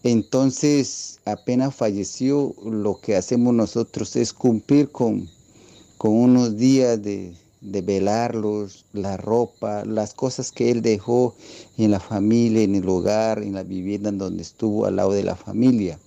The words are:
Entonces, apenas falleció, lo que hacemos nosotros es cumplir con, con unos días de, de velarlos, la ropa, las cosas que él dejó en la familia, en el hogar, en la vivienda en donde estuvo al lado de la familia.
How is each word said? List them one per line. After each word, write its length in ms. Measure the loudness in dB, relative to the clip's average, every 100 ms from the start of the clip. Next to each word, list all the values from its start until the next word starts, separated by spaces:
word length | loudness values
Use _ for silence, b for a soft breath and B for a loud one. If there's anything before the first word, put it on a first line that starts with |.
Entonces, 1120 | 2 0 2 0 0 2 2 2 0 -8 -14 -10
apenas 500 | -8 -6 -2 0 -2
falleció, 800 | 0 -2 -2 -6 -4 0 0 -2 -6
lo 360 | -8 -4 -2 -4
que 160 | -2 -2
hacemos 360 | 0 2 2
nosotros 640 | 2 0 -2 -4 -6 -4
es 180 | -2 -4
cumplir 580 | 0 0 0 2 2 2
con, 380 | -2 -2 -2 -6 _ _ B B B B _
con 160 | 2
unos 440 | 4 6 6 4 2
días 460 | 4 6 4 2
de, 320 | -2 -8 -10 -16 _ _
de 220 | -8 -4
velarlos, 1000 | -2 0 0 0 0 -2 -2 -4 -6 -14 _
la 240 | -8 -6 -6
ropa, 680 | 0 0 0 _ -6 -6
las 300 | -4 -4 -4
cosas 360 | -4 -6 -4 -10
que 180 | -2 0
él 120 | 2
dejó 540 | 0 0 0 0 0 B B B B 0
en 120 | 2
la 80 | 2
familia, 640 | -2 -2 2 2 4 2
en 120 | 2
el 140 | 2 0
hogar, 540 | 0 2 0 0 -2
en 120 | -6
la 80 | -8
vivienda 460 | -8 -8 -6 -4 -4
en 100 | -4
donde 240 | -6 -8
estuvo 440 | -12 _ -2 0 0
al 100 | 0
lado 160 | 0
de 120 | 0
la 120 | -2 -6
familia. 600 | -6 2 2 4 -2 -6